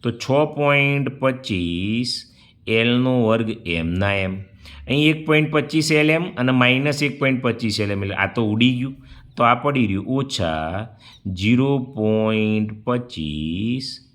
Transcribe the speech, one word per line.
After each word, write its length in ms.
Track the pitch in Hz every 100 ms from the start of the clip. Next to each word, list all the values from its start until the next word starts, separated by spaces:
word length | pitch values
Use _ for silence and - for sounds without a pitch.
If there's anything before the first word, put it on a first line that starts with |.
તો 60 | 123
છ 120 | 120 - 135 151
પોઇન્ટ 520 | 151 143 143 139 143 131 127
પચીસ 880 | 131 127 - 95 87 87 98 113 123 - - _ - _ - 113
એલનો 360 | 117 123 131 127
વર્ગ 260 | 110 113 110 - - 85
એમના 380 | 82 87 101 101 95
એમ. 80 | 95 98 - - -
અહીં 240 | - 135 156
એક 100 | 156
પોઇન્ટ 260 | 156 156 151
પચીસ 400 | 151 143 156 156
એલ 180 | 151 151
એમ 140 | 160 147 -
અને 160 | 127
માઇનસ 480 | 127 123 131 143 143
એક 120 | 147 -
પોઇન્ટ 240 | 135 127
પચીસ 380 | 123 113 113 104
એલ 100 | 101
એમ. 100 | 101
એટલે 140 | 98 98
આ 80 | 98 110
તો 60 | 110
ઉડી 260 | 107 123 127
ગયું, 160 | 131 135 - - -
તો 80 | - 117
આ 60 | 123
પડી 300 | 143 135 110
રહ્યું 180 | 98 -
ઓછા 720 | 131 135 - 87 78 80 92 110 - - - 101
ઝીરો 380 | 90 104 120 135 139 123 110
પોઇન્ટ 760 | 107 107 110 110 107 107 107 107 113
પચીસ 1000 | 123 123 - 76 76 78 85 110 127 131 - _